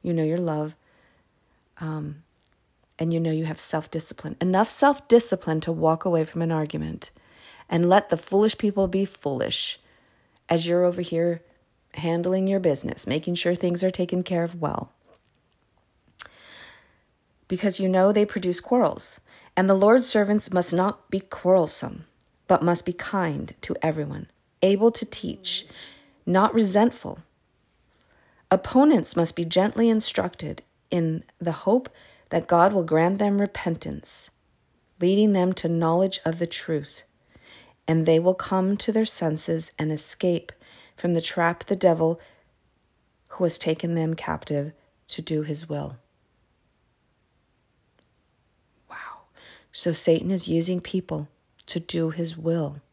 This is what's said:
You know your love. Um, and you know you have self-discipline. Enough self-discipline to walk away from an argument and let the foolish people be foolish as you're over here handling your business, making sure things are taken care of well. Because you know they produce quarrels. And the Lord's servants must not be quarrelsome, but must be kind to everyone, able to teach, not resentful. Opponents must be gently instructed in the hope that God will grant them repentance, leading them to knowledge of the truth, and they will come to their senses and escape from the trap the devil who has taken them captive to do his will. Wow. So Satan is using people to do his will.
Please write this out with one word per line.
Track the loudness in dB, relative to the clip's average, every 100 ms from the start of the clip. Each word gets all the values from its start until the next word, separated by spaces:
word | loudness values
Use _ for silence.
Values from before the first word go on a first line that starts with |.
You | -2
know | 0
your | 0 0
love. | -2 -2 -6 -10 _ _ _ _ _ _ _ _ _ -10
Um, | -8 -6 -8 -12 _ _ _ _ _ _ _ -6
and | -2
you | 0
know | 0
you | -2 -4
have | -6
self-discipline. | -6 -6 -6 -8 -8 -10 -12 -4
Enough | 2 2 2
self-discipline | 4 4 2 6 6 6 -2 -2 -2
to | -2
walk | 0 2 2 0
away | 0 0
from | -2
an | -2
argument | -2 -4 -6 -8 -8 -14 _ _ _ -20 -20 -2
and | 2 6
let | 4 4
the | -4
foolish | 0 2 2 2
people | -2 0 0
be | 0 -2
foolish | -4 -6 -4 -4 -4 -6 -10 _ _ _ _ _ _ -2
as | -2 2
you're | 2
over | 2 0
here | -4 0 0 -2 _ _ _ _ _
handling | -6 -2 -2 0 0 0
your | 2
business, | 0 0 -4 -8 -4
making | -4 -2 -2
sure | -2
things | 0 0 0
are | -2
taken | -2 -2 -2
care | -2 -2
of | -2 -4
well. | -6 -6 -8 _ _ _ _ _ _ _ _ _ _ _ _ _ -12 -12 -20 -20 -20 -20 _ _ _ _ _ _ _
Because | -2 0 0
you | 2
know | 4 6
they | 4 2
produce | 0 -2 -4
quarrels. | 0 2 2 -2 -14 -18 _ -20 _ 0
And | 4
the | 6
Lord's | 8 6 4
servants | 0 2 0 0
must | -2 0
not | 0 0 -2 _
be | -8
quarrelsome, | -6 -4 4 4 4 -4 -10 -12 -18 _ _ _ 0
but | 2
must | 4 0 -2
be |
kind | -8 -6 -2 -2 -4 -8 -14
to | -10 -4
everyone, | -2 -2 -6 -8 -14 _ _ _
able | 2 4 2
to | 2 -10
teach, | -8 -8 -8 -8 -8 -10 -20 -20 -20 _ _ 0
not | 2 4
resentful. | 2 2 4 2 0 -12 -14 -18 _ _ _ _ _ _ _ _ _ _ _ _
Opponents | 0 2 4 6 4 2 -2
must | -2 -2
be |
gently | -2 2 2 2 2
instructed | 2 0 -4 -4 -6 -12 -12 _ _ _
in | -2 0 -4 -8 _
the | -6
hope | -2 2 2 0 -20 -20 _ _
that | -4 2
God | 4 6
will | 4
grant | 2 2 2 2
them | 0 0
repentance, | -2 -2 -4 -4 -6 -10 -12 -14 -16 _ _ _ _ _ _ _
leading | 2 4 4
them | 4 2
to | 0 -2
knowledge | 0 2 2 2 0 -6
of | -4
the | -6
truth, | -6 -4 -4 -6 -20 _ _ _ _ _ -20 -20 _ 0
and | 2 4
they | 4
will | 4
come | 0 -2 0 0 0
to | 0
their | 0 -2
senses | -2 -4 -4 -4 -4 -6 -6
and | -4
escape | -4 -6 -2 0 0 -4 -20 -20 -20 -20 -6
from | 0
the | 0
trap | -2 0 0 -2 -4
the | 2
devil | 4 4 0 -2 -10 _ _ _ _ _ _ _ _ _ _
who | -2
has | -2 0
taken | -4 -2 -2 0
them | -2
captive | -4 -6 -8 -4 -4 -4 -12 _ _ _
to | -14
do | -6 -4
his | -4 -8 -8
will. | -8 -8 -14 _ _ _ _ _ _ _ _ _ _ _ _ _ _ _ _ _ _ _ _ _ _ _ _ _ _ _ _ _
Wow. | -16 -16 -18 _ _ -20 -20 _
So | -6 -4
Satan | -2 0 0 0
is | -4 -2
using | -2 -2 -4
people | -4 -6 -6 -10 -10 _ _ _ -10
to | -10
do | -6 -4 -4
his | -4 -8 -4
will. | -2 -2 -4 -8 _